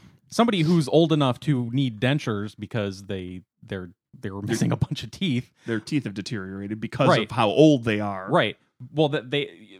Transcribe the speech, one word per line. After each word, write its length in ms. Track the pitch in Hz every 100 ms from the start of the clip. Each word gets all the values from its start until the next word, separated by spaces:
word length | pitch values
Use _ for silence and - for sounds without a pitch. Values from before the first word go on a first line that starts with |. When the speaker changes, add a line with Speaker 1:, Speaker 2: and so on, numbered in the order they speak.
| - _ _
Speaker 1:
somebody 320 | - 233 196
who's 260 | 156 175 123
old 240 | 151 165
enough 260 | 156 135 120
to 300 | 156 131 120
need 300 | 131 131 107
dentures 560 | 123 147 - 104 104 -
because 460 | 104 117 101 95
they, 380 | 98 98 90 92 - _
they're, 280 | - 98 90 _ _ -
they 120 | 101
were 100 | 98
Speaker 2:
Their 80 | 101
Speaker 1:
missing 240 | 113 120
a 40 | -
bunch 260 | - -
of 60 | 110
teeth. 420 | - 190 123 - _ -
Speaker 2:
their 120 | 110
teeth 240 | - 147
have 100 | 113
deteriorated 680 | 101 95 107 95 98 101 110
because 280 | 110 - 135
Speaker 1:
Right. 160 | 131 104
Speaker 2:
of 40 |
how 200 | 123 107
old 340 | 113 156 139
they 160 | 113 104
are. 280 | 104 95 95
Speaker 1:
Right. 260 | 165 110 - _ _ 127
Well, 180 | 147 151
that 200 | 143 123
they, 480 | 143 - 104 104